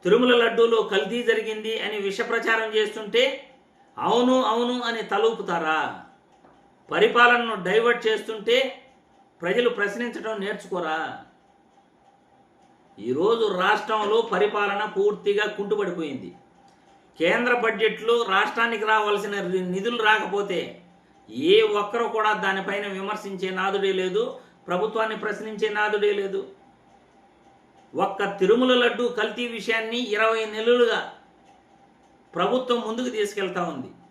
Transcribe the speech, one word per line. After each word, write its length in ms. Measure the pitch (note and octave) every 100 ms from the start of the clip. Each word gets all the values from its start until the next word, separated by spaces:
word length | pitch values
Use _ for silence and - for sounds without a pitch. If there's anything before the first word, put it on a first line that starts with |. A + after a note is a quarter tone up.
| F3+
తిరుమల 300 | A3 B3+ A#3+
లడ్డూలో 400 | A#3 A#3 A#3 A3+ G#3
కల్తీ 300 | G3 G3 A#3+
జరిగింది 500 | A3+ A3 A3 G#3+ A3 A3+ G3
అని 120 | G#3+
విష 200 | G3 F#3+ A3
ప్రచారం 400 | A3+ - A3+ A3 G#3+
చేస్తుంటే 480 | G#3 A3+ G#3 A3+ C4+ C#4 - - _ _ _ -
అవును, 380 | C#3+ A3+ B3 C4 A3
అవును 240 | A3+ A#3+ B3 A#3
అని 120 | A3+
తలూపుతారా? 760 | G#3 G3+ A3+ A3 F#3 E3+ D#3+ D#3 C3 - - _ _ _ - _ _ _ _
పరిపాలనను 680 | D#3 G#3+ A#3+ A#3+ A#3+ A#3 G#3+
డైవర్ట్ 420 | F3 G#3+ A#3 A#3+ A3+
చేస్తుంటే 520 | G#3+ G#3+ A3 G#3 B3 C4+ - - _ _ _ _ _
ప్రజలు 300 | E3+ G#3+ B3 -
ప్రశ్నించడం 580 | G3+ A#3 A#3+ F#3+ A3 G#3+
నేర్చుకోరా? 600 | G3 G3 - F#3 D#3+ D#3+ D3 A#2+ - _ _ _ _ _ _ _ _ _ _ _ _ _ _ _ _ -
ఈరోజు 480 | G#2 C3 F#3+ A#3 A3 F3+
రాష్ట్రంలో 580 | F#3+ G#3+ - A3 G#3 A3 A3+
పరిపాలన 500 | F#3 G#3 G#3 G3+ G3+ G#3+ F#3+
పూర్తిగా 500 | G#3 G3 G#3 G3+ G#3+ G#3
కుంటుపడిపోయింది. 720 | G3+ G#3 G3 E3+ D#3+ B2+ - - _ _ - _ _ _ _ -
కేంద్ర 340 | E3 A3 A#3+ A#3+
బడ్జెట్లో 520 | A3 G#3+ A3 F3 A3 A#3+ G#3+
రాష్ట్రానికి 540 | F#3+ G#3+ - A3+ A3+ G#3+
రావాల్సిన 500 | A3 G#3 G3+ G3+ G3+ F3+
రి-, 180 | F#3 F3+
నిధులు 260 | F#3 G#3 A#3+
రాకపోతే 560 | G#3+ G#3+ F3+ G3+ G3+ F3 C3 - - _ _ _ - A2 D3+
ఏ 60 | G#3 A3 G#3
ఒక్కరు 260 | G#3 A#3 A3+ A3
కూడా 160 | G#3+ G3+ F#3+
దానిపైన 400 | F#3+ F#3 G3+ G3+ F#3+
విమర్శించే 520 | G3 G#3+ G3 F#3+ F#3 F#3
నాదుడే 320 | F#3+ G3 F#3+
లేదు, 300 | F#3 F#3 F#3+ B3+ - - _ -
ప్రభుత్వాన్ని 520 | F3+ G#3+ A3+ A3 G#3+
ప్రశ్నించే 460 | A3 G3+ A3 G#3 G#3+
నాదుడే 420 | G#3 G#3 G#3+ G3+
లేదు. 280 | G3+ G3 G3 G3 - _ _ _ _ _ _ _ _ _ _ _ _ -
ఒక్క 260 | D3 G3 - G3 -
తిరుమల 340 | F#3 A#3+ B3+ B3
లడ్డు 240 | A#3+ G#3 A#3+ -
కల్తీ 260 | A3+ A#3 A#3+
విషయాన్ని 540 | A#3 G3 A3+ A3 A#3 A#3+ G#3
ఇరవై 280 | A3 A3+ G#3+ G#3+
నెలలుగా 440 | A3+ B3 A#3 G3+ - - _ _ _ - _ _ _ _ _ _ _
ప్రభుత్వం 460 | E3+ F#3+ B3 B3+ A#3+ G#3+
ముందుకు 220 | A#3 B3
తీసుకెళ్తా 540 | G#3+ G3+ - F#3+ F3+ F3
ఉంది. 180 | C3 - - -